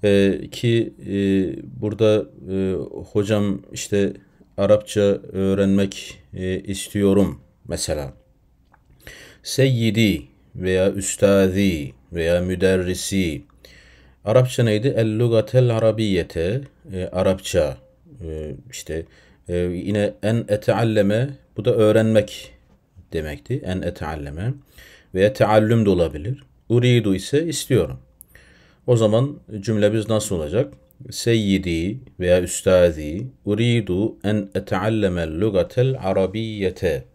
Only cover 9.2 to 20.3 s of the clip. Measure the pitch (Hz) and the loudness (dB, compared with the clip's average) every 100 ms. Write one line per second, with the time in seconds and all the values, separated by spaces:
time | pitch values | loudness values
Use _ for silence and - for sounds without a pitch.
9.2 | - - - - 135 123 113 104 110 82 | -20 -20 -10 0 2 2 0 2 2 2
10.2 | - _ _ - 92 92 95 98 98 - | -6 _ _ -8 -2 2 0 0 -8 0
11.2 | 101 98 95 92 98 80 69 - _ 85 | 4 4 4 2 0 0 -6 -14 _ -4
12.2 | 82 87 90 87 95 95 90 92 - 98 | 0 0 0 0 0 0 -2 -6 -4 -2
13.2 | 87 73 - _ - - - _ _ _ | -2 -4 -12 _ -20 -20 -20 _ _ _
14.2 | - 120 127 - 117 107 127 - 113 107 | 0 2 2 0 0 2 0 0 -2 0
15.2 | 120 113 107 127 123 113 110 110 110 92 | 2 2 2 2 2 2 0 0 0 0
16.2 | 80 85 82 120 135 _ - 95 90 90 | -2 -4 -4 -4 -8 _ -14 -8 -6 0
17.2 | 95 95 - 92 73 65 _ _ _ 135 | 0 0 0 0 0 -4 _ _ _ -16
18.2 | 85 78 76 67 - - - 80 82 _ | -12 -10 -10 -12 -16 -18 -8 -8 -8 _
19.2 | _ _ - 87 87 90 - 104 104 - | _ _ -6 -4 -2 -4 -4 0 -2 -2
20.2 | 101 | -2